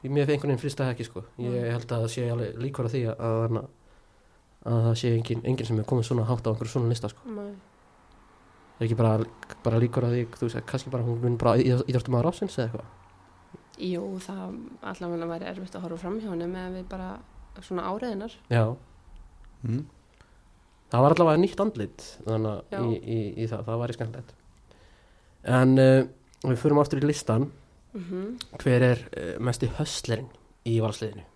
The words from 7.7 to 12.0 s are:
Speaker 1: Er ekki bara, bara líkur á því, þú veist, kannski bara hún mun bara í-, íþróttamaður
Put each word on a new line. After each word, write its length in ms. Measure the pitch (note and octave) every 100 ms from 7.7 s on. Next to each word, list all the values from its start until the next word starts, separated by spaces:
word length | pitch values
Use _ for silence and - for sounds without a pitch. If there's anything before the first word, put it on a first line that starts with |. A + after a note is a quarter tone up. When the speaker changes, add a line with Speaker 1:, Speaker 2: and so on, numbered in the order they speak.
| _ _ _ _ - _ _ _ _ _ -
Speaker 1:
Er 60 | A#2
ekki 100 | A2+
bara, 280 | A2+ A2 - - - -
bara 160 | A#2+ A2+
líkur 240 | A#2+ B2
á 40 | A#2+
því, 140 | B2 A#2
þú 160 | - A#2+
veist, 200 | A#2 A2+
kannski 240 | C3 C3
bara 120 | B2+
hún 160 | A#2 A#2
mun 160 | A#2+ A#2
bara 180 | B2 A2+
í-, 140 | B2+ B2 -
íþróttamaður 400 | B2